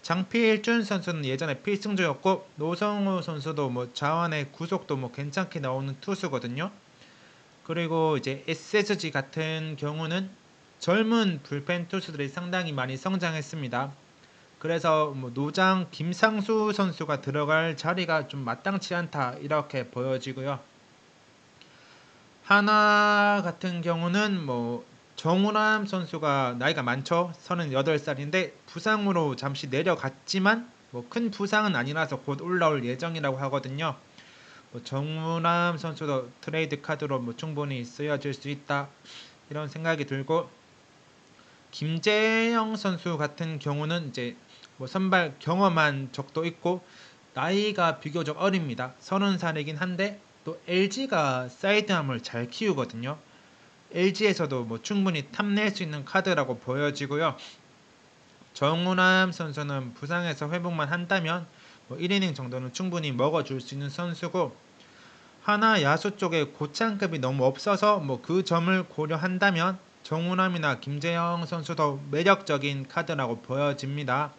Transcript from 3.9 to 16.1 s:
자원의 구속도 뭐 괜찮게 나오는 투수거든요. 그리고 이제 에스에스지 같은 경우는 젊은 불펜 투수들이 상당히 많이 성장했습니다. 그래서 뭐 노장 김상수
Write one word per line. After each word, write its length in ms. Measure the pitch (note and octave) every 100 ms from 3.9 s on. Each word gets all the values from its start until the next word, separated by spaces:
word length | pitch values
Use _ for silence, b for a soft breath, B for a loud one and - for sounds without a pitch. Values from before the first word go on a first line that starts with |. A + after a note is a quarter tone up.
자원의 600 | - C#3+ E3 E3+ D#3 C#3+
구속도 440 | - E3 F#3+ - C#3
뭐 140 | B2
괜찮게 480 | C3 C#3+ C#3+ F#3 E3
나오는 380 | C3+ C3 C#3 C3+
투수거든요. 720 | - F#3+ F3 C3 A#2+ B2+ F#3 - - B B B B B B _ -
그리고 480 | E3 E3 D#3+ D#3+ C#3+
이제 260 | - C#3 -
에스에스지 640 | D#3+ - G#3 G#3 G3+ E3
같은 680 | C#3+ C3+ - D#3 D#3+ D#3+ C#3+
경우는 540 | D3 D#3 D#3+ F3+ F#3+ - _ - - -
젊은 600 | - G3 A3 A#3 G3+ D#3
불펜 440 | - D3 C#3+ F3 E3+
투수들이 420 | F#3+ F3+ D3+ C#3
상당히 420 | C#3 F3 F#3 E3+
많이 240 | C#3 B2+ C3
성장했습니다. 960 | F#3+ F#3+ E3+ D#3+ C#3+ E3 C3 A#2+ C#3 C#3 - - B B B -
그래서 540 | D#3 E3 E3 D#3 D3+
뭐 200 | C#3 B2+
노장 520 | B2 D3 F#3+ F#3 F#3+ E3+
김상수 840 | - D#3+